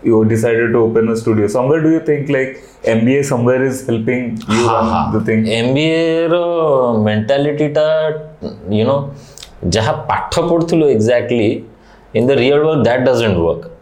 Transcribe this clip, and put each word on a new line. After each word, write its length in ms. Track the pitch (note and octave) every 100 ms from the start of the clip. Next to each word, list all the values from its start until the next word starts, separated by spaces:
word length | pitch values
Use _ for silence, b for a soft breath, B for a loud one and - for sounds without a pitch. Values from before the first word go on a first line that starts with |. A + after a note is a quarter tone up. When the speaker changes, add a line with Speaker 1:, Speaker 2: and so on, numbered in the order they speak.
| -
Speaker 1:
you 80 | A2 G#2+
decided 380 | A2+ A#2 A2+ A#2
to 60 | A#2 A2+
open 180 | A2+ A2+
a 40 | A2+
studio। 300 | A#2+ G#2+ G2+
Somewhere 280 | B2+ C3 D#3+
do 60 | D#3
you 60 | D#3+ D#3
think, 140 | D3 C#3 C#3
like, 160 | C3 C3 B B -
ଏମ୍ 100 | A2+ A#2
ବି 60 | C#3
ଏ 40 | C#3
somewhere 340 | B2+ A#2+ B2+ C3
is 80 | B2+ -
helping 340 | A2+ A2 B2 A#2+ A2 -
you 100 | A2
Speaker 2:
ହଁ, 100 | A#2+
Speaker 1:
run 160 | A2+ A2+
Speaker 2:
ହଁ। 100 | F#2+ D#2
Speaker 1:
the 60 | G#2+ G#2+
thing? 120 | A2 A2 A2+
Speaker 2:
ଏମ୍ 120 | A#2+ C3+
ବି 80 | D#3+
ଏ 380 | D#3+ E3 E3 E3
ର 80 | F3 F3 E3+ D#3 C3+ B2 A2+ G#2+
ମେଣ୍ଟାଲିଟିଟା, 800 | G#2+ A2 C#3 C#3+ D3 D3+ D3+ D3+ D#3 D#3 D3+ - - - - F2+ G#2+
you 60 | A#2
know, 100 | C#3+ C#3+ B B B B - F#3 F#3+
ଯାହା 180 | G3+ D#3 -
ପାଠ 220 | G3 - - D#3+
ପଢୁଥିଲୁ 380 | E3+ E3 E3+ D3+ A#2
exactly, 520 | G#2+ A#2+ A#2 A#2+ G#2+ - - - B B B
in 120 | A2 B2
the 100 | C3+
real 160 | B2 C#3+ D#3
world 180 | D#3 A2+
that 160 | B2+ B2+
doesn't 280 | A#2+ A2+ F2+ E2+
work। 240 | - - -